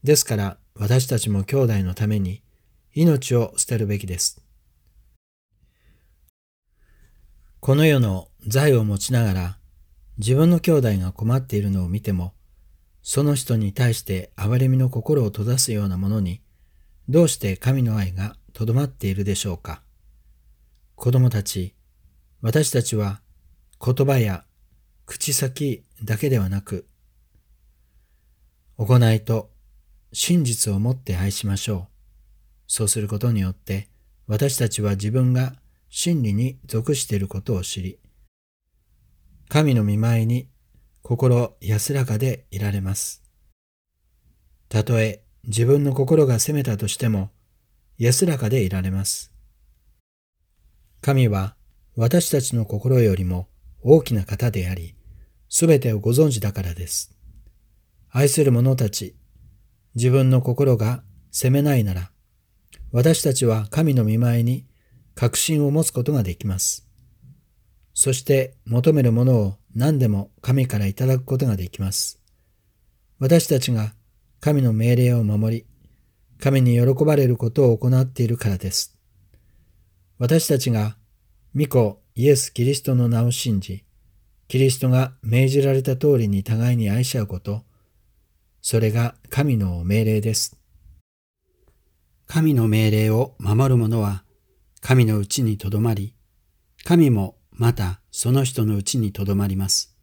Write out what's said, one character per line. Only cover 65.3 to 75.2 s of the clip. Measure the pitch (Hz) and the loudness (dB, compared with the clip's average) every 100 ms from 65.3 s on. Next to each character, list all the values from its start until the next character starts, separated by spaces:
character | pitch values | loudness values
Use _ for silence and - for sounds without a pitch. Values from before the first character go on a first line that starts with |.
| - | -2
信 | - 156 143 | -2 0 2
を | |
持 | 151 | 2
つ | 156 | 0
こ | - | -2
と | 123 | 0
が | 147 | 0
で | 95 85 | -2 -4
き | 104 | -6
ま | 92 | -4
す。 | - - _ _ _ _ - - _ _ _ _ _ | -4 -6 _ _ _ _ -20 -20 _ _ _ _ _
そ | - - | -2 0
し | 127 | 0
て | - 135 131 _ - | 2 0 0 _ -2
求 | 117 131 | 0 2
め | 151 | 4
る | 120 | 4
も | 117 127 | 4 4
の | 123 | 4
を | 101 101 _ 110 | 2 -4 _ -2
何 | 135 147 | 0 2
で | 120 | 2
も | 101 101 _ | 0 -4 _
神 | - 135 127 | -2 0 0
か | 104 | 0
ら | 98 | -2
い | |
た | 98 131 | -2 0
だ | 131 | 0
く | 127 | -2
こ | 131 | -2
と | 131 | 0
が | 98 | -2
で | 87 | -6
き | - | -6
ま | 95 | -6
す。 | - - - _ _ _ _ _ _ _ _ _ _ | -4 -8 -10 _ _ _ _ _ _ _ _ _ _
私 | 135 165 - | 4 4 4
た | 139 | 0
ち | 123 | 0
が | 117 107 - _ _ _ _ | -2 -2 -8 _ _ _ _
神 | - 147 | 0 2
の | 127 | 2
命 | 110 117 123 | 2 2 4
令 | 123 | 4
を | 120 | 2